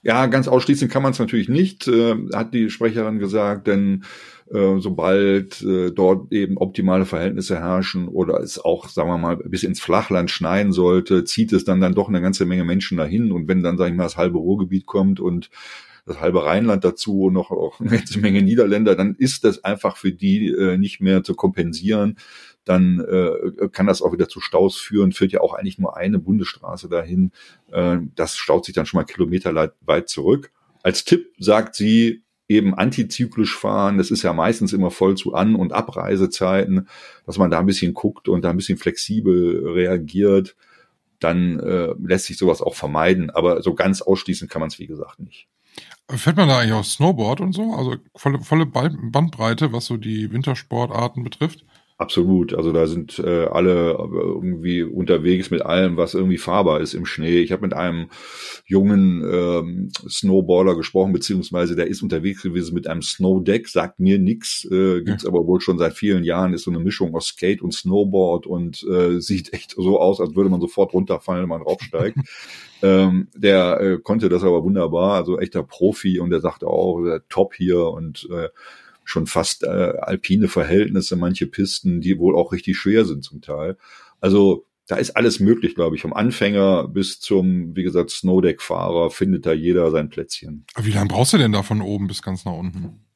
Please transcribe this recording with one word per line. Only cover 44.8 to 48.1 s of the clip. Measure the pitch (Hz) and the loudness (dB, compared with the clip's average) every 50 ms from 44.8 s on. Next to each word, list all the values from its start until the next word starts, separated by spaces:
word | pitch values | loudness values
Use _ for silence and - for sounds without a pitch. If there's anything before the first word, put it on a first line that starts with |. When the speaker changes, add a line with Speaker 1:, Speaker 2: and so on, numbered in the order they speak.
| 80 78 | -16 -16
Speaker 1:
gesagt, | 80 73 76 - - _ | -14 -14 -14 -16 -16 _
nicht. | 95 - _ - - _ _ _ _ _ _ - - - - _ _ _ | -20 -20 _ -20 -20 _ _ _ _ _ _ -20 -20 -20 -20 _ _ _
Speaker 2:
Fährt | 131 120 - 156 165 165 | -8 -2 0 0 4 4
man | 190 151 | 4 6
da | 135 127 | 6 4
eigentlich | 120 110 110 | 4 2 2
auch | 110 101 | 0 0
Snowboard | - - - 139 175 190 131 110 104 131 185 | -4 -2 2 2 2 2 2 0 -2 -2 -2
und | 190 190 180 | -2 -4 -4
so? | 180 214 226 220 | -2 -4 -4 -4
Also | 143 131 127 123 123 _ _ | -4 -4 -4 -4 -6 _ _